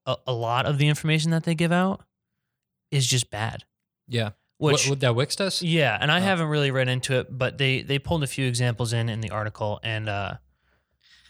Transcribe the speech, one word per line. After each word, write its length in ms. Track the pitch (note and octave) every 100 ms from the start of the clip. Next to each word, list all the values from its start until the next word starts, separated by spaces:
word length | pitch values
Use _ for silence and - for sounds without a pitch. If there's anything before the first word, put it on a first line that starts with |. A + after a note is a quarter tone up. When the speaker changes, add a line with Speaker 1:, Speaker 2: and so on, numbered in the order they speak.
| -
Speaker 1:
a, 100 | - -
a 60 |
lot 320 | A#2+ A#2 A#2+
of 140 | C3+ C#3+
the 100 | D3
information 420 | D3 D#3 D#3 D#3+
that 120 | E3
they 100 | E3
give 180 | D#3+ E3+
out 300 | F3 F#3 G3 - _ _ _ _ _ _ _ _
is 160 | C#3+ B2
just 240 | B2+ -
bad. 340 | G#2 A2+ - - _ _ _ -
Speaker 2:
Yeah. 220 | A#2+ G#2+ - _ _
Speaker 1:
Which 260 | D3 C#3+ C3+
Speaker 2:
What, 40 |
what 80 | C#3
that 140 | C3
Wix 220 | A#2 D3 -
does? 260 | F#3+ -
Speaker 1:
Yeah, 360 | F3 E3 C3+ G#2
and 100 | D3
I 100 | E3+
Speaker 2:
Oh. 20 |
Speaker 1:
haven't 240 | F#3+ F3+ D#3
really 220 | D3+ C#3
read 180 | C3 B2+
into 300 | B2+ - B2+
it, 80 | - B2+
but 220 | B2+ B2+
they, 240 | C3+ C3
they 160 | - C#3
pulled 240 | - E3+
a 40 | C#3
few 200 | - C3
examples 480 | A#2+ B2 A2+ A#2
in, 160 | A#2 A#2
in 100 | A2
the 80 | A2+
article, 500 | G#2 G#2+ - G#2+ G#2
and, 260 | A2+ A2 G#2+
uh, 280 | G2+ F#2+ - - _ _ _ _ _ _ - _